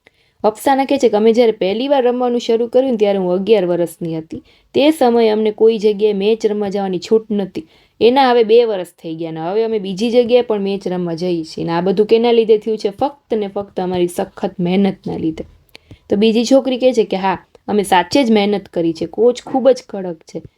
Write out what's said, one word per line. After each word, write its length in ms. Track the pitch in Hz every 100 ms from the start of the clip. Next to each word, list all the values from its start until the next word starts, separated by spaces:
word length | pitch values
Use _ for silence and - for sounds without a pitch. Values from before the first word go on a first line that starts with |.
| _ _ _ _
અફસાના 420 | 208 214 285 269 269
કહે 120 | 277
છે 120 | 240
કે 80 | 208
અમે 160 | 226
જ્યારે 180 | 226 226
પહેલી 360 | 220 185 220 277
વાર 160 | 277
રમવાનું 360 | 247 247 247 240
શરૂ 280 | 233 226 233
કર્યું 240 | 254 269
ને 60 | 220
ત્યારે 220 | 202 196
હું 140 | 180
અગિયાર 320 | 185 190 214 175
વર્ષની 500 | 175 165 - 170 160
હતી. 260 | 160 262 - _ _ -
તે 160 | 302
સમયે 380 | 311 240 233 226
અમને 220 | 214 214
કોઈ 260 | 208 226 226
જગ્યાએ 360 | 214 202 214
મેચ 320 | 196 202 220 214
રમવા 240 | 208 202
જવાની 300 | 202 190 180
છૂટ 320 | - 226 220
નહોતી. 340 | 202 185 - - _ _ _
એના 300 | 220 269 254
હવે 120 | 240
બે 220 | 208 233 233
વર્ષ 280 | 190 170
થઈ 220 | _ 165 160
ગયા 160 | 165
ને 80 | 160
હવે 240 | 165 208
અમે 160 | 226 220
બીજી 320 | 190 185 233
જગ્યાએ 300 | 247 226 247
પણ 180 | 240 208
મેચ 280 | 196 196 196
રમવા 260 | 180 175
જઈએ 300 | 165 180 170
છીએ. 220 | 160 - 165
ને 60 |
આ 100 | 170
બધું 240 | 185 196 208
કેના 260 | 226 240
લીધે 260 | 233 220 214
થયું 200 | 220 220
છે? 120 | 208
ફક્ત 440 | 196 277 - _
ને 140 | 220 196
ફક્ત 320 | 202 202 -
અમારી 280 | 180 180 175
સખત 480 | - 190 - 196 190
મહેનતના 580 | 175 190 196 190 175 170
લીધે. 280 | 160 160 - _ _ - _ -
તો 120 | - 202
બીજી 300 | 226 220 226
છોકરી 320 | 269 269 247
કહે 160 | 254
છે 100 | 240
કે 140 | 202 190
હા, 200 | 190 170 - _ -
અમે 160 | 208
સાચે 400 | 190 180 180 285
જ 80 | 233
મહેનત 360 | 214 202 196 196
કરી 260 | 175 165
છે. 120 | 165 165
કોચ 380 | - 240 247
ખૂબ 260 | - 262 254
જ 120 | 254 -
કડક 300 | 196 180 160
છે. 220 | - 170 -